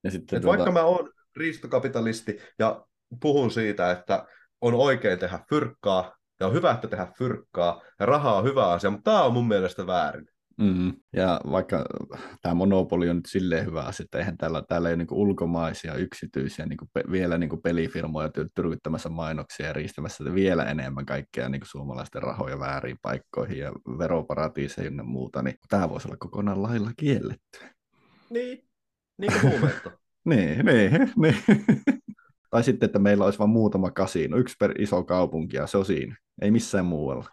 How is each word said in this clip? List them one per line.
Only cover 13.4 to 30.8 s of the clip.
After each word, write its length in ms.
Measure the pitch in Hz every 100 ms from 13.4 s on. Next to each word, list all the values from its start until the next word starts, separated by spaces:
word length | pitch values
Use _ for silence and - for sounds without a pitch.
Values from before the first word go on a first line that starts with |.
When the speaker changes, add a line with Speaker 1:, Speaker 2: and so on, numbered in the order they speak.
| 92 82 -
Speaker 1:
hyvä 160 | 80
asia, 220 | - -
että 140 | - 73
eihän 200 | 95 82
täällä, 260 | 80 80 -
täällä 220 | 85 85
ei 80 | 85
niinku 240 | 82 -
ulkomaisia 720 | 104 92 85 85 82 - 82 78
yksityisiä 680 | 92 - 82 - 67 - 78
niinku 200 | 73 -
pe-, 100 | - -
vielä 260 | 92 90 85
niinku 200 | 80 82
pelifirmoja 680 | 85 85 80 - 80 78 78
ty-, 220 | - 78 -
tyrkyttämässä 540 | 87 78 78 78 80
mainoksia 560 | 82 78 78 71 - 73
ja 60 |
riistämässä 600 | 76 78 - 76 - 71
vielä 300 | 90 95 82
enemmän 420 | 58 76 65 67 69
kaikkea 440 | 69 69 - 64
niinku 160 | 69 -
suomalaisten 540 | - 69 - 143 -
rahoja 360 | - - 131 139
väärin 380 | 135 135 127 123
paikkoihin 560 | - 127 _ - 62 65
ja 140 | 73 - - 69
veroparatiiseihin 920 | 82 78 78 76 78 - 69 - 82
ynnä 120 | 69
muuta, 380 | 60 65 62 67
niin 140 | 65 - _
tää 200 | 101 85
voisi 180 | - -
olla 100 | -
kokonaan 440 | 90 - 101 95
lailla 280 | 110 117 107 120
kielletty. 640 | 151 123 - - _ - - _ _ _ _ _ _
Speaker 2:
Niin, 360 | 233 247 254 _ _ _ _ _ -
niin 140 | 131
kuin 200 | - 131
huumeet 340 | 117 135 - -
on. 60 | -
Speaker 1:
<laughs> 60 | _ _ 165
Niin, 400 | 131 80 90 214
niin, 260 | 123